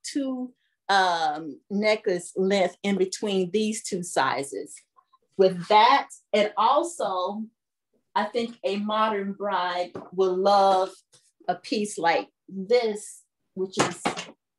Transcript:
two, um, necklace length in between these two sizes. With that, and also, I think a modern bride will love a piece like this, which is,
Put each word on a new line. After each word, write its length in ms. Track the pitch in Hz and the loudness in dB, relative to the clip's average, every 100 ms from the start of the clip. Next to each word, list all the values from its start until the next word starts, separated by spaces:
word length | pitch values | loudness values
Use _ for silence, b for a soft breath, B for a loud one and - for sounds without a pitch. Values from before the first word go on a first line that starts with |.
two, 500 | - 294 269 254 254 _ _ _ - | -8 -6 -4 -6 -8 _ _ _ 0
um, 720 | 196 185 165 160 151 160 131 - | 2 4 2 -2 -4 -8 -14 -6
necklace 600 | 202 214 214 214 175 - - | -2 2 2 0 -2 -4 -2
length 400 | 190 196 185 - | 0 2 0 -2
in 140 | 202 190 | -2 0
between 540 | 190 - 214 190 180 | 0 -2 -2 0 0
these 320 | 208 214 214 | 0 -2 -4
two 180 | - 190 | -6 -6
sizes. 720 | 180 - 135 123 139 - - - _ _ _ _ _ - | -4 -2 0 -2 -6 -10 -12 -16 _ _ _ _ _ 2
With 320 | 190 180 170 | 2 2 4
that, 400 | 214 233 277 - - _ | 6 8 6 2 -10 _
and 200 | 214 196 - | 0 0 2
also, 880 | 226 285 339 - 208 185 185 208 220 _ _ _ _ _ _ | 2 4 0 -2 -4 -2 -4 -6 -10 _ _ _ _ _ _
I 100 | 202 | -4
think 320 | 214 240 233 - | -2 -2 -4 -4
a 120 | 185 202 | -4 -4
modern 560 | 208 214 220 208 196 | -2 0 0 0 -4
bride 600 | 196 202 185 180 180 175 - - | -6 -4 -2 -2 -4 -6 -10 -6
will 240 | 180 190 180 | 0 0 2
love 540 | 196 202 196 190 190 - _ _ _ _ - | 4 4 6 4 0 -6 _ _ _ _ -8
a 60 | |
piece 440 | 180 - 226 208 - | -8 -4 -4 -4 -2
like 300 | 165 165 - _ - | 0 0 -2 _ -14
this, 720 | 190 190 247 226 208 - - _ _ _ | -10 0 2 2 -4 -10 -20 _ _ _
which 220 | - 190 - | -8 -4 -2
is, 220 | 175 175 - - - - _ | -2 -4 -8 -8 -12 -18 _